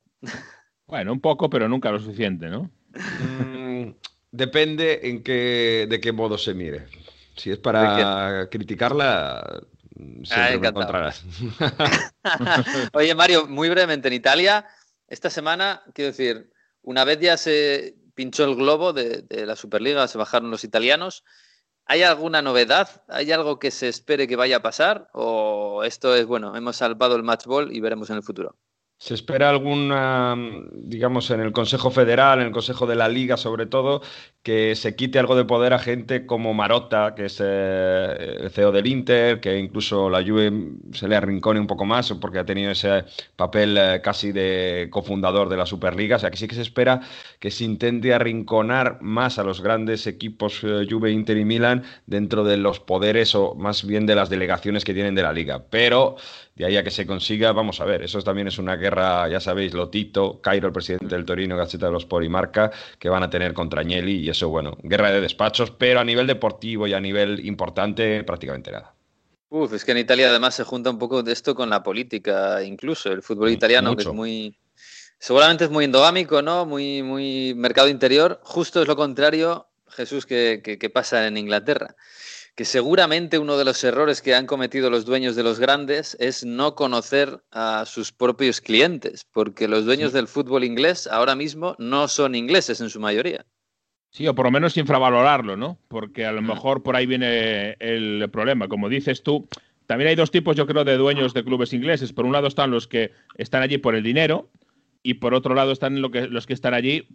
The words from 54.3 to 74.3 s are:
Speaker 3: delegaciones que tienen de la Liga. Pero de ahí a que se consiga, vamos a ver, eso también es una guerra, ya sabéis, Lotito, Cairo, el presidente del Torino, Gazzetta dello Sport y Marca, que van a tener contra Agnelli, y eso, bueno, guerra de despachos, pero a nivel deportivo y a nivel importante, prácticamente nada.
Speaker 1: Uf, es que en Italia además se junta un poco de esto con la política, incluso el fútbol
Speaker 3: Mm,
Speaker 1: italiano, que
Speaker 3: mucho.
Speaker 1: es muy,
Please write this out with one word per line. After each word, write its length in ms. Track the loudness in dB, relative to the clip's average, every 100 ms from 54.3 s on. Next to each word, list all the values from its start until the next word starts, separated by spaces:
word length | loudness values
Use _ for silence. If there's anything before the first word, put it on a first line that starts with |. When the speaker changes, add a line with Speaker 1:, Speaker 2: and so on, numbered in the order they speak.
Speaker 3:
delegaciones 540 | 0 -2 -2 -2 -4
que 100 | -2
tienen 220 | -2 0 0
de 60 |
la 100 | 0
Liga. 320 | -2 -4 -8 -4
Pero 460 | 2 4 6 4 0 -14 -20 -20
de 120 | -6 0
ahí 100 | 0
a 80 |
que 60 | 0
se 160 | -4 -4
consiga, 460 | -4 -4 2 2
vamos 280 | 2 -2 -2
a 40 |
ver, 180 | -2 -2
eso 180 | -4 -6
también 240 | -4 -4 -4
es 120 | -6
una 180 | -6 -2
guerra, 500 | -2 0 0 2 0
ya 120 | -2
sabéis, 320 | -2 -2 -2
Lotito, 680 | -4 -4 -4 -4 0 -2 -2
Cairo, 240 | 0 0 0
el 60 |
presidente 400 | -4 -4 -6 -4
del 100 | -6
Torino, 320 | -4 -4 -2 -4
Gazzetta 300 | -4 -4 -4
dello 100 | -4
Sport 300 | -4 -4 -2
y 20 |
Marca, 420 | -2 0 0 0 -2 -18 -8
que 100 | -2
van 140 | 0
a 80 | 0
tener 240 | -2 -2
contra 260 | -2 -4 -2
Agnelli, 360 | -2 -2 -2 -2
y 120 | -2
eso, 220 | -2 -2
bueno, 260 | -2 -4 -8
guerra 280 | 0 2 4
de 120 | 2
despachos, 480 | 0 0 0 0 -4
pero 300 | 0 2 4
a 40 |
nivel 220 | 2 2 2
deportivo 600 | 0 -2 -4 -6 -4 -2
y 60 |
a 80 | -2
nivel 440 | -2 0 0 -2 -6
importante, 760 | -6 -4 -2 -2 0 0 0
prácticamente 480 | -4 -6 -8 -10 -10
nada. 240 | -14 -16 _ _ _ _ _ _
Speaker 1:
Uf, 240 | -4 -2
es 100 | -2
que 100 | 0
en 60 | 2
Italia 300 | 4 6 6
además 260 | 6 2
se 100 | -2
junta 260 | -6 -4 -4
un 80 | -2
poco 240 | -2 -2
de 100 | -2
esto 220 | -2 -2
con 160 | -2 -2
la 120 | -2
política, 800 | -2 -4 -6 -4 -2 0 0 -2
incluso 480 | -4 -8 -8 -6 -4
el 120 | -6
fútbol 260 | -4 0 0
Speaker 3:
Mm, 60 |
Speaker 1:
italiano, 360 | 2 4 6 4
que 40 | 0
Speaker 3:
mucho. 140 | -2
Speaker 1:
es 40 |
muy, 440 | -4 -6